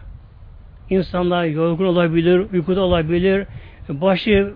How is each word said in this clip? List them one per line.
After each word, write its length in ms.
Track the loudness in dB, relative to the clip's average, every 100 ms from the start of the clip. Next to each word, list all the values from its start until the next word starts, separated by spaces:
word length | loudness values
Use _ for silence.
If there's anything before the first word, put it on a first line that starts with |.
| -18 -20 -20 -20 -20 -20 -20 -14 -2
İnsanlar 540 | -2 0 -2 0 0
yorgun 420 | 0 0 0 0 0
olabilir, 520 | 2 2 2 4 2 2
uykuda 280 | -2 0 0
olabilir, 680 | 2 0 0 0 2 0 -4 -12 -18 -16 -10
başı 640 | -2 0 0 2 2 2